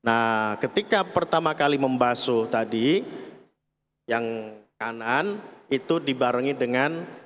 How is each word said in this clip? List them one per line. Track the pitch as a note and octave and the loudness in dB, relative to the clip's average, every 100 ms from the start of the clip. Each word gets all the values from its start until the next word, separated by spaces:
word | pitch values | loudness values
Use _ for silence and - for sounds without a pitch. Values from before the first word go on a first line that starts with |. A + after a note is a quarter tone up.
Nah, | A#2 A2+ A2+ A2+ G#2+ G#2 | 2 2 4 2 0 -2
ketika | C3 - G#3 G#3 | -2 -2 0 0
pertama | F#3 F3+ E3+ E3 D#3+ | 2 0 0 0 0
kali | D3+ D3 C#3+ | 2 2 4
membasuh | C3+ B2+ B2 A#2+ - A#2+ A2+ | 2 2 2 2 2 0 2
tadi, | A2+ A2 A2+ B2 F#3 B3+ - - - _ _ _ _ _ _ - | 0 0 0 2 2 -2 -14 -16 -20 _ _ _ _ _ _ -4
yang | A#2 A#2 A2+ A2 G#2+ G#2+ _ | -2 -2 -6 -10 -16 _ _
kanan | A2 A#2 A2+ C3 F#3 G#3 - - _ | -8 -6 -2 0 0 -6 -12 -20 _
itu | C3+ C3 E3 | -4 0 -2
dibarengi | C#3+ B2+ B2 A#2+ C3 C#3 | 0 0 2 2 -2 -2
dengan | B2 B2+ C#3 E3 F3 - | 0 2 0 -2 -10 -16